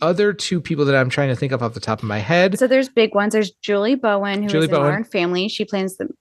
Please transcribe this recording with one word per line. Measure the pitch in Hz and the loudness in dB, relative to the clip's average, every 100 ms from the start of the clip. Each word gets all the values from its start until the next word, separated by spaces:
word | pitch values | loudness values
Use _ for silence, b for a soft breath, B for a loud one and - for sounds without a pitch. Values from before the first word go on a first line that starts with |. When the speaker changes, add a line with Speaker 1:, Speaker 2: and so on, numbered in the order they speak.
Speaker 1:
other | 156 180 208 | 0 2 0
two | 208 - 180 | 0 -4 -4
people | - 160 | -2 0
that | 139 | 2
I'm | 139 127 | 4 2
trying | 139 139 | 0 0
to | 120 | 0
think | 139 | -2
of | 131 | -2
off | 113 | -2
the | 107 | -4
top | - 110 | -4 -4
of | |
my | 107 104 | -2 -4
head. | 95 170 190 196 | 0 4 4 2
Speaker 2:
So | 254 | 2
there's | 262 262 | 2 2
big | - 214 | 2 2
ones. | 202 208 | 2 0
There's | 220 202 | 0 -2
Julie | - - 202 208 | -4 -2 0 0
Bowen, | 269 226 202 202 196 | 0 0 0 -2 -2
who | 208 | -2
Speaker 1:
Julie | 160 | 0
Speaker 2:
is | 160 | 2
in | |
Speaker 1:
Bowen. | 160 143 | 2 2
Speaker 2:
Modern | 190 | 0
Family. | 226 202 175 180 202 | -2 -2 0 0 -2
She | - | -4
plays | 208 196 190 185 | -4 -4 -4 -6
the, | - - | -10 -6